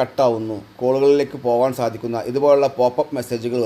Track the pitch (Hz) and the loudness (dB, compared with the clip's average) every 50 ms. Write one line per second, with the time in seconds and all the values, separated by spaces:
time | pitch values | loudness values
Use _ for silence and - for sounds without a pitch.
0 | 127 123 - - 135 123 117 110 110 110 110 98 101 - - - 123 127 131 135 | -4 -2 0 0 2 2 0 0 -4 -6 -8 -10 -12 -14 -8 -4 0 0 2 4
1 | 139 143 143 143 139 135 - 131 123 123 120 120 127 131 123 131 120 113 110 113 | 4 4 4 4 2 -2 -6 -6 -2 0 0 2 2 0 0 -2 -4 -4 -4 -6
2 | - 117 117 117 - 120 123 139 139 143 143 143 139 131 - 123 123 123 123 151 | -8 -6 -6 -6 -6 -6 -2 0 4 4 4 4 4 2 0 0 0 0 0 -2
3 | 147 - 139 127 120 - 123 117 113 120 120 123 113 | -4 -4 -4 -8 -6 -6 -6 -6 -4 -4 -2 -2 -2